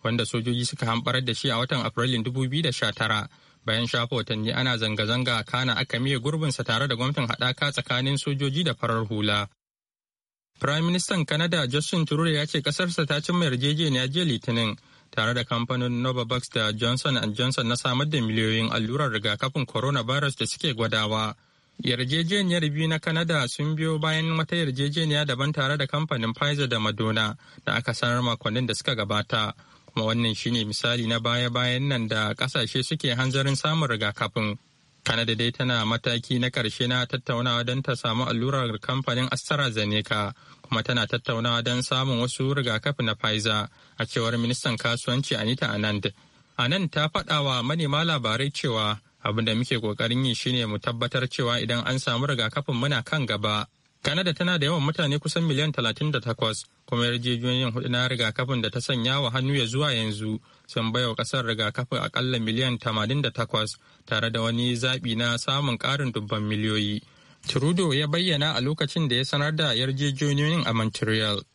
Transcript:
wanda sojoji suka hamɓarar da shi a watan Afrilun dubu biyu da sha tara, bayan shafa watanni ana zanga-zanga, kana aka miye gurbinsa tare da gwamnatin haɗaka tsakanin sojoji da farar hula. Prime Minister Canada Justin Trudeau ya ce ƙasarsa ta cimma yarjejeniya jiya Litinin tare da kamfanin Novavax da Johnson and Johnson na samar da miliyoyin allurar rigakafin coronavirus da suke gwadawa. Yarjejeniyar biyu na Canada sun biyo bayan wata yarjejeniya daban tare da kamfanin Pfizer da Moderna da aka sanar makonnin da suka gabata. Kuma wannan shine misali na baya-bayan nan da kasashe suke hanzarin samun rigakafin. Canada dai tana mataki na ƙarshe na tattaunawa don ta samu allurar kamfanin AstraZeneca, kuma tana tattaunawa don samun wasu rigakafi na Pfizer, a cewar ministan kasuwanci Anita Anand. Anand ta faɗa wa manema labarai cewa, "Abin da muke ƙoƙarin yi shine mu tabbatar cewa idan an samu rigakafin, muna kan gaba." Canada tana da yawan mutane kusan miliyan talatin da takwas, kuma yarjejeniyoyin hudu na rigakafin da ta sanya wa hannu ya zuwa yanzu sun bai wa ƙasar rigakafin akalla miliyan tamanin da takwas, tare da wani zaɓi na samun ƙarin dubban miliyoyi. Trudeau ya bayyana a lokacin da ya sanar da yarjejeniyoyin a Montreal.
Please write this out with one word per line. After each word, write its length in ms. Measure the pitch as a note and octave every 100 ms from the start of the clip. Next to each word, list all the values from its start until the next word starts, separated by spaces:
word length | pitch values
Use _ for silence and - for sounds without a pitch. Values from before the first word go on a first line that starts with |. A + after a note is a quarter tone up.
wanda 200 | A#2 A#2 G#2+
sojoji 400 | A#2+ A#2 A#2+ B2
suka 200 | - A#2
hamɓarar 400 | A#2 A#2 B2+ B2+
da 80 |
shi 160 | A2+ C#3
a 80 | A#2
watan 240 | C3 C3+ A#2
Afrilun 380 | - B2 B2
dubu 240 | A2+ B2+ C3
biyu 140 | C#3+
da 80 | D#3
sha 200 | A#2+ A2
tara, 360 | - A2 G#2+ G#2 - - _ -
bayan 220 | A2 A#2+
shafa 260 | B2 A#2 B2
watanni 380 | G#2+ A2 A2
ana 240 | B2 B2+ A#2
zanga-zanga, 680 | A2 G#2+ G#2+ A#2+ B2 A#2 G#2
kana 280 | B2 B2+
aka 240 | - C3+ A#2
miye 200 | C3+ C3+
gurbinsa 440 | C3 D#3 D3+ -
tare 240 | A#2+ A2+ C#3
da 80 | A#2
gwamnatin 320 | B2+ D3 A#2+
haɗaka 440 | - B2+ B2+ C#3+
tsakanin 440 | C3 - B2 C3+ C#3+
sojoji 460 | - C#3 C#3 C#3
da 100 | E3 A#2
farar 300 | A#2 A2+ G#2+
hula. 440 | G#2+ G#2 G#2 G2+ _ _ _ _ _ _ _ _ _ _ _
Prime 260 | C3 D3+ E3
Minister 400 | F3+ - F#3+ C#3+
Canada 420 | D3+ E3+ E3+ C3
Justin 380 | C#3+ D3+ F3+ D#3
Trudeau 260 | D3+ E3
ya 120 | D3+ D3+
ce 160 | D#3
ƙasarsa 440 | C#3 D3 F#3 E3+ D3+
ta 120 | D3
cimma 260 | D3+ F3 D#3+
yarjejeniya 640 | B2 C#3+ D3+ D#3+ B2+ C3
jiya 160 | D3+
Litinin 540 | E3+ A2+ - A#2 A2+ - - - _
tare 220 | - A2
da 100 | A#2+
kamfanin 580 | A2+ A#2 A#2 B2+ B2 A#2+
Novavax 460 | B2+ B2 A#2 B2 -
da 180 | B2 G#2+
Johnson 460 | G#2+ A#2 B2+ D3 B2
and 180 | G#2+ G#2
Johnson 320 | B2 C3 A#2
na 80 | A#2+
samar 300 | C3 B2 D3+
da 140 | D3+
miliyoyin 520 | A2+ A2 A2 A2+ A2+
allurar 400 | A2 A2 C3 C#3+
rigakafin 540 | A2 G#2 G#2 C3 C#3+ A#2+
coronavirus 720 | A2+ B2+ C#3 A#2 C#3 C#3+ -
da 80 | A2
suke 280 | - D#3+
gwadawa. 640 | A2+ A2+ A2 G#2+ A2 G#2+ G#2 _ _ _ -
Yarjejeniyar 880 | A#2+ A#2+ B2+ D#3+ E3+ G3+ F#3+ F3 D#3
biyu 160 | D3 D#3+
na 120 | D#3+
Canada 460 | - D#3+ E3 D#3 A#2+
sun 260 | - D3+ D#3
biyo 240 | D#3+ D#3
bayan 320 | D#3 D#3+ D#3+ D#3+
wata 180 | D#3+ E3+
yarjejeniya 680 | D#3 B2+ C#3+ D3+ D#3+ D3 D3
daban 240 | B2 C#3+
tare 220 | D3+ C3+ D3
da 100 | C3+
kamfanin 460 | D3 D#3 C3 A2+
Pfizer 360 | A2+ D3 C#3+ C3+
da 100 | A#2
Moderna 560 | G#2+ G#2 A2 A2 G#2+ A2 - - -
da 100 | G#2
aka 160 | A#2+
sanar 320 | A#2 A#2+ A#2+
makonnin 420 | B2 A2+ A2 A2+ B2
da 80 |
suka 220 | G#2+ - A#2
gabata. 560 | G2+ G#2 G#2 A2+ G#2 - - - -
Kuma 120 | - A2
wannan 260 | A2+ A#2 G#2
shine 260 | A#2 A#2
misali 420 | G#2+ G#2 A#2 A#2+ A2+
na 140 | A#2
baya-bayan 680 | A#2 A#2+ B2 A#2+ B2 B2 C#3+
nan 180 | C3 A2
da 260 | A2 G#2+
kasashe 480 | G#2 B2+ C#3+ A2+ C3
suke 300 | A#2+ D#3 C#3
hanzarin 440 | A#2+ C3 C3+ C3+ C#3
samun 320 | D3+ D#3+ C#3
rigakafin. 680 | A2+ G#2+ - A2 - G#2+ G2+ _ _ _ _
Canada 320 | - A2+ A#2 A2
dai 160 | A#2
tana 340 | - B2+ A#2+ A2
mataki 540 | A#2 - A#2 - B2
na 100 | B2
ƙarshe 380 | C3 A2 - B2
na 180 | B2+ B2
tattaunawa 580 | C3 - A#2+ B2 A#2+ A#2+
don 160 | B2+
ta 100 | C3+
samu 320 | A#2+ A#2+ A2+ B2+
allurar 480 | A#2 B2 C3+ B2 G#2+
kamfanin 500 | - C3 C3 B2 B2+
AstraZeneca, 1040 | C3 - D3 C3+ A2 G#2 G#2+ G#2 G#2+ G2+ - - -
kuma 180 | - A2
tana 240 | A2 B2 G#2+
tattaunawa 580 | A#2+ - A#2 A#2+ A#2+
don 200 | A#2 B2
samun 340 | B2 C3 C3+ A#2+
wasu 340 | B2 - C3+ C#3
rigakafi 480 | B2 G#2+ C#3+ C#3+ A#2
na 80 |
Pfizer, 560 | G#2+ A2 G#2+ A2 G#2+ G#2+ - - -
a 60 | -
cewar 280 | B2 A2+ A#2
ministan 380 | A#2 B2 C#3+ A2
kasuwanci 600 | A#2+ A#2 - B2 C#3 C#3+
Anita 300 | G#2+ B2+ A2+
Anand. 440 | G#2 G#2+ G#2 G2+ - - - _ -
Anand 340 | B2 F#3 F3
ta 160 | D3+ D3+
faɗa 360 | G3 - D3+ C#3
wa 160 | B2+
manema 420 | A#2+ D#3+ D3 D3
labarai 460 | E3+ D3+ A2+ A2+ C#3+
cewa, 460 | - C#3 A2 G#2+ G#2 _ _
"Abin 220 | - G#2+ A2+
da 80 |
muke 240 | A2+ B2+ A#2+
ƙoƙarin 480 | G#2+ G2+ A#2 B2 C3
yi 80 |
shine 320 | A2+ B2+ B2+ A2+
mu 140 | G#2
tabbatar 480 | - A#2 A#2+ C3 B2+
cewa 320 | - A#2+ A#2+
idan 220 | A2+ A#2+ A#2
an 140 | C3
samu 260 | C3+ A#2+ C#3+
rigakafin, 480 | B2+ A2+ D3 C#3+
muna 320 | B2 C#3 C3 -
kan 220 | D#3 A#2+
gaba." 400 | G#2 G#2+ G#2+ - _ _ _
Canada 300 | - D#3 F#3
tana 260 | D3 F3+ F3
da 80 | C#3+
yawan 140 | E3 C#3+
mutane 320 | D#3 D3+ D3
kusan 260 | D#3 E3+ E3
miliyan 240 | C3+ D3+
talatin 380 | C#3 A#2 G#2+ D3+
da 80 | C3+
takwas, 440 | A#2 A2 A2+ G#2 - _ -
kuma 200 | A#2+ A#2+
yarjejeniyoyin 680 | A#2+ B2 A#2+ B2 B2+ B2+
hudu 160 | A#2 -
na 180 | B2 B2+
rigakafin 540 | B2+ A2 G#2 B2+ B2
da 80 | A2
ta 80 | A#2+
sanya 400 | - B2+ A#2 C#3
wa 120 | B2+
hannu 240 | B2+ C3 C#3+
ya 80 | A#2
zuwa 280 | C3 D3 A#2+
yanzu 420 | A2 G#2 A2 G#2+ - - -
sun 240 | - A2+
bai 160 | A#2 B2
wa 80 | A2
ƙasar 260 | A2+ C3+
rigakafin 540 | A#2 A2 G#2+ A#2 B2+ B2+ G2+
akalla 320 | - B2+ B2
miliyan 400 | A2 A2+ C3 A#2+
tamanin 460 | A#2+ A2 G#2+ C#3
da 80 | B2+
takwas, 420 | - A2+ A2 G#2+ - - - -
tare 240 | A2 A2+
da 120 | A2+
wani 320 | A2+ A#2 B2 A#2+
zaɓi 420 | B2+ C3 E3 A2+
na 200 | A#2+ A#2
samun 400 | - C3+ C#3+ A#2
ƙarin 320 | B2+ C#3 C3
dubban 300 | A2 G#2 A2 G#2+
miliyoyi. 560 | G#2+ G#2+ G#2+ G#2 G#2 - - - - -
Trudeau 460 | C3 C#3+ F3 F3
ya 120 | C#3 D3+
bayyana 480 | E3+ F3+ C#3+ D3+ A#2
a 60 |
lokacin 480 | D3 E3+ D3 - D3+
da 60 | B2
ya 80 | C3+
sanar 300 | C#3+ D3 D#3
da 180 | D3+
yarjejeniyoyin 920 | A2+ C3 C3+ D3 C3+ D3 C#3+ D3 E3+ B2
a 60 |
Montreal. 680 | A2+ A2 - A2 A2 G#2+ G2+ -